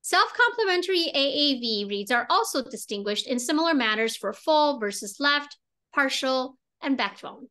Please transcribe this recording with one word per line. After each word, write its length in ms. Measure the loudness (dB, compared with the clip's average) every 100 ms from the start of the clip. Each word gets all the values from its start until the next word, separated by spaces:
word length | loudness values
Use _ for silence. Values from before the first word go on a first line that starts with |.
Self-complementary 1080 | 2 2 2 4 2 2 0 2 2 0 0
A 60 | 0
A 420 | 0 2 2 0
V 260 | -2 -4 -2
reads 200 | -4 0
are 160 | 0 2
also 320 | 2 2 -2
distinguished 640 | -4 -12 -8 -6 -4 -4 -2
in 120 | -4
similar 360 | 0 0 2
manners 420 | 2 2 2 0 -2
for 160 | -6
full 460 | -6 2 4 4 0
versus 380 | -4 -6 -10 -2
left, 400 | 0 0 -2 -18 _ _ _
partial, 640 | 0 0 0 -2 -2 -4 -10 _ _
and 160 | -4 0
backbone. 520 | -2 -4 -16 -16 -20